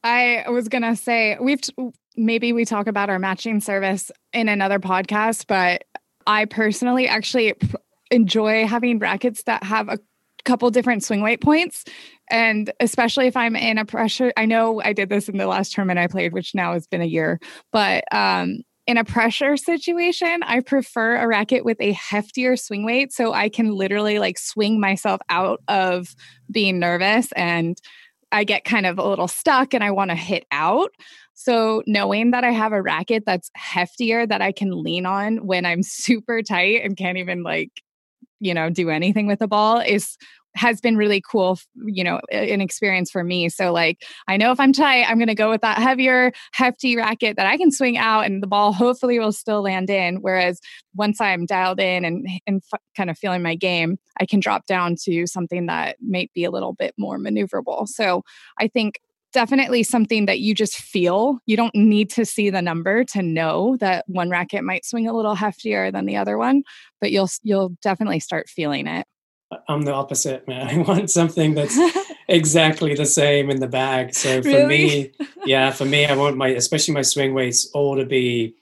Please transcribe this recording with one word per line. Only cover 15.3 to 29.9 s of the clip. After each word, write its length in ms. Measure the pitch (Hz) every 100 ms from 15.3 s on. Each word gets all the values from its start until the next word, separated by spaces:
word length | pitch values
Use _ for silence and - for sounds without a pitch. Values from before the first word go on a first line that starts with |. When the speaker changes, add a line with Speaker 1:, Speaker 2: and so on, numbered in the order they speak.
| 196
Speaker 1:
the 100 | 190
last 240 | 190 196
tournament 280 | - 190 175
I 80 | 175
played, 260 | 190 170
which 200 | 180 175
now 200 | 202 175
has 120 | 175 -
been 160 | 180
a 40 | 170
year, 340 | 160 160 170 - - _
but, 320 | 220 196 185 -
um, 440 | 208 196 185 180 226 - _ -
in 120 | 233
a 80 | 220
pressure 500 | 240 226 - 285 285
situation, 880 | - 339 - 349 349 339 339 339
I 160 | - 240
prefer 560 | 247 277 254 - 226 240
a 100 | 233
racket 380 | 214 214 254
with 140 | - 220
a 140 | 208
heftier 680 | 190 - 208 208 - 254 247
swing 240 | - 202
weight 300 | 214 247 269
so 180 | - 226
I 160 | - 214
can 240 | - 220
literally, 480 | 196 190 208 208 208
like, 180 | 190 180
swing 400 | - 214 208 220
myself 440 | 196 196 214 190 -
out 320 | 175 185 - -
of 440 | 202 185 180 175 - - - -
being 280 | 214 196 180
nervous 520 | 175 175 190 220 233
and 460 | - 170 170 165 175 - - - _ _
I 100 | 208
get 220 | 208 202 -
kind 200 | 226 185
of 120 | 180
a 100 | 202
little 220 | 196 175
stuck 440 | - - 269 269
and 100 | 254
I 60 | 208